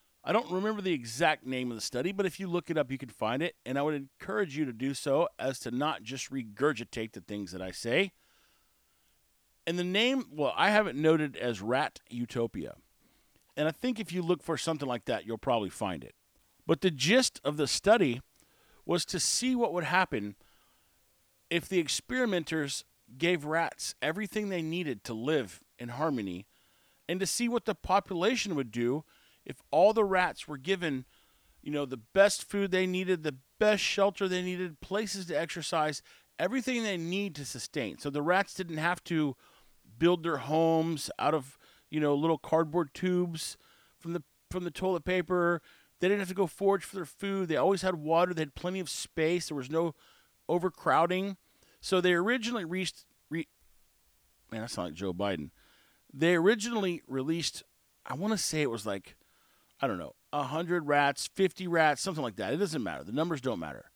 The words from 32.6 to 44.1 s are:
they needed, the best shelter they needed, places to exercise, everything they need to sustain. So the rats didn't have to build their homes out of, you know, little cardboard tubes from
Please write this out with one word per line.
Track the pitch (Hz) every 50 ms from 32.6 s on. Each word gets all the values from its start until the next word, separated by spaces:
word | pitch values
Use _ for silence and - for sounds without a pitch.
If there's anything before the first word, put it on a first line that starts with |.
| 196 190
they | 180 185 185
needed, | 185 180 185 185 180 185 170 156
the | 156 135 131 - _ _ -
best | 214 214 214 196 -
shelter | - - - 196 202 196 - 202 185
they | 185 180
needed, | 180 180 180 180 185 175 151 -
places | - - 185 208 226 196 190 196 185
to | 170 160 143
exercise, | 165 160 - 175 151 - - 165 151 156 147 - - - - - _ _ _ -
everything | 160 190 226 262 226 262 254 240 226
they | 214 196
need | 175 165 165 180 196 202 196 151
to | 143 139
sustain. | - - 123 - - - 151 120 101 67 -
So | - 147
the | 135 147 147
rats | 160 180 190 196 - -
didn't | - 185 170 165 156
have | 156 170 180 - -
to | - 175 160 151 143 127 - _ _ _ _ _ _ _ _ _ - 107 117
build | 156 170 180 175 160
their | 165 160 139
homes | 120 131 156 160 165 165 165 160 160 165 165 147 - - - -
out | - 143 156
of, | 156 131 135 - _ _ - - _ _ -
you | 156 156
know, | 151 147 143
little | 143 151 165 165 147
cardboard | - - - 160 165 151 147 175 165 139 -
tubes | - - 185 180 180 180 175 165 160 - - - - _ _ _ _ _ _ _ _
from | - 165